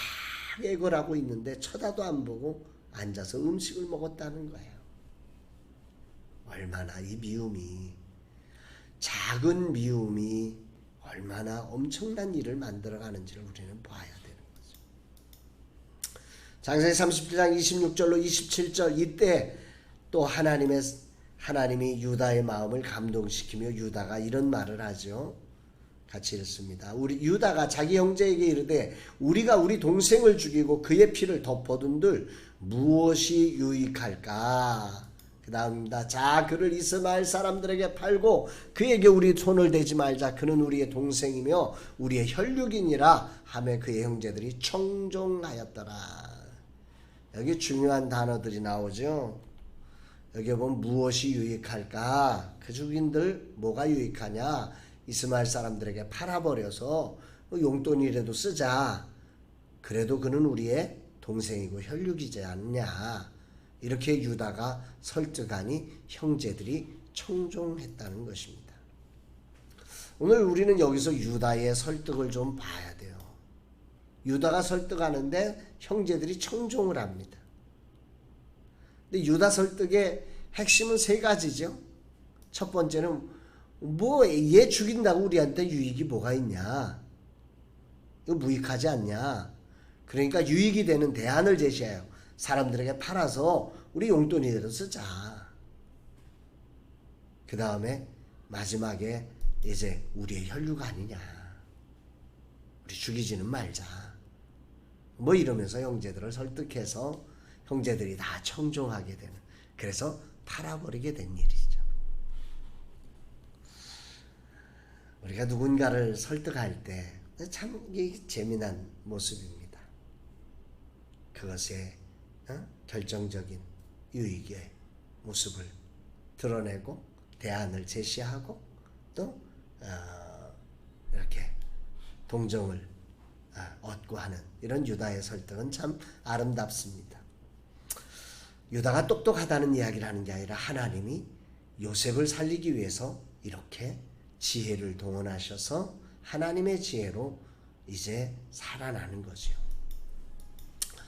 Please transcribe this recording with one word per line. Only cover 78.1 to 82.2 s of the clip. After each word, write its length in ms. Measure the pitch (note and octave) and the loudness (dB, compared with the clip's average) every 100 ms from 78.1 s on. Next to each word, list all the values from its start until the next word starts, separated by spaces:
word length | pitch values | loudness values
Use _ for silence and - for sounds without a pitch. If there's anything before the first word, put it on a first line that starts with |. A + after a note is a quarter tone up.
| - - - - - - - - - - | -20 -20 -20 -20 -20 -20 -20 -20 -20 -6
근데 160 | F#3+ D3 | 0 2
유다 240 | D#3+ G3+ | 6 6
설득의 760 | G3 F#3+ - F3+ G3+ F#3+ F3 - - - | 6 2 0 2 4 4 0 -8 -12 -10
핵심은 420 | - G#3 - A3+ A3+ | -2 4 4 4 2
세 220 | A3 G#3+ | 4 4
가지죠. 580 | A3 G3+ D#3+ B2 E3 - - - - - | 4 2 0 -4 -6 -8 -16 -20 -20 -20